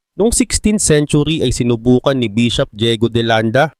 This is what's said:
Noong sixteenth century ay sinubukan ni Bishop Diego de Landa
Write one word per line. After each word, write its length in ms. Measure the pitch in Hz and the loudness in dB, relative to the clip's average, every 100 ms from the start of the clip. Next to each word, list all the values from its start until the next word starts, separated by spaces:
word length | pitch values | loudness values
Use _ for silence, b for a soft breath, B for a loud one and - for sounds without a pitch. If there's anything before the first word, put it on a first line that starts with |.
| _ | _
Noong 160 | - 226 | -2 0
sixteenth 520 | - 240 - 214 214 | 0 0 -2 -2 0
century 600 | - 151 147 147 147 160 | 2 0 2 0 0 -2
ay 80 | 123 | -2
sinubukan 640 | 120 120 117 120 123 143 | -2 -2 0 2 2 2
ni 160 | 135 113 | -2 -2
Bishop 400 | 107 120 143 135 | 0 0 0 -4
Diego 400 | 104 117 113 113 | -2 -2 0 0
de 160 | 117 113 | 0 0
Landa 480 | 110 113 127 156 - | 0 2 0 0 -4